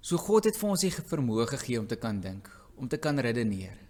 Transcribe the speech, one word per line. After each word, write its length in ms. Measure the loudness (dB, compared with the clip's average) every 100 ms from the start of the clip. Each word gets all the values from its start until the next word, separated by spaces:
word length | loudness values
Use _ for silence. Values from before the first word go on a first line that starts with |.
So 160 | 0 -2
God 280 | 6 6 6
het 120 | 2
vir 120 | 0
ons 140 | 2 0
die 60 |
ge-, 120 | -2 -4
vermoë 400 | 0 2 2 0 -2
gegee 240 | -2 -2
om 80 | -2
te 100 | -4
kan 200 | -2 -4
dink, 280 | -4 -8 -12 -20 -20 -10
om 120 | -6
te 100 | -2
kan 180 | 0 0
redeneer 580 | 2 2 2 0 -6 -12 -18